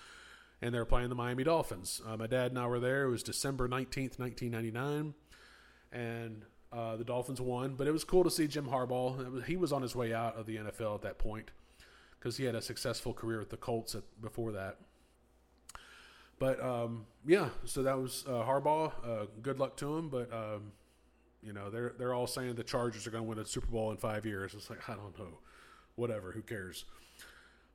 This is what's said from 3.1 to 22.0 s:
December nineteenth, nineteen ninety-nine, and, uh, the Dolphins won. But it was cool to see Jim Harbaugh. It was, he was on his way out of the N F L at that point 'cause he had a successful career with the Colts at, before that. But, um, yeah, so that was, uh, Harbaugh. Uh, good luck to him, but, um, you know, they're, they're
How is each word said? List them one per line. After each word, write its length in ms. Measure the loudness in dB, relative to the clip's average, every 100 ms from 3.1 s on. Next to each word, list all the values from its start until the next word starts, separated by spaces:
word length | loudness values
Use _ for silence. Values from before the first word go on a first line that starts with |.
| 2
December 460 | 0 -2 0 0 0
nineteenth, 500 | 0 -2 -2 -2 -2
nineteen 340 | -4 -2 -2
ninety-nine, 640 | 0 -2 0 0 0 -2 -6 -18 -20 -20 -20 -20 -20 -12
and, 540 | -6 -4 -4 -6 -10 -14 -20 -12
uh, 240 | -6 -4 -2
the 80 |
Dolphins 380 | -2 -2 -2 -2
won. 340 | 0 0 0 0
But 120 | 2
it 40 |
was 140 | 2 6
cool 180 | 8
to 80 | 8
see 160 | 6 2
Jim 200 | 2 0
Harbaugh. 580 | 2 2 2 2 0 -4
It 60 |
was, 140 | -4 -2
he 120 | 2
was 160 | 2
on 80 | 2
his 120 | 2
way 200 | 0 2
out 240 | 2 0 -2
of 80 | -4
the 140 | -4
N 80 | -4
F 120 | -2
L 140 | -2
at 80 | -2
that 160 | -4 2
point 320 | 2 2 -8 -16 -20 -20 -20 -20 -20 -8
'cause 160 | -4 0
he 80 | 0
had 80 |
a 80 | 0
successful 520 | -2 -4 -2 -2 -4
career 260 | -4 -2 -2
with 100 | -4
the 80 | -6
Colts 380 | -2 -2 -2 -6
at, 80 | -8 -10
before 300 | -8 -4 -2
that. 260 | -2 -4 -8 -16 -20 -20 _ _ _ _ _ -18 -18 -16 -20 -20 -20 -14 0
But, 240 | 2 2
um, 460 | 0 0 -2 -4 -10 -2 6
yeah, 240 | 6 6 0 -2
so 160 | 2
that 180 | 2 2
was, 240 | 0 -4 -2
uh, 160 | 0
Harbaugh. 500 | 4 4 4 4 2 -2
Uh, 220 | -2 -2 -4 -4
good 180 | -2 0
luck 160 | 0 -2
to 200 | -2 -2
him, 120 | -2
but, 220 | -2 -4
um, 400 | -4 -4 -6 -8 -14 -20 _ _ _ _ _
you 100 | -10
know, 180 | -8 -6
they're, 240 | -2 -4
they're 140 | -2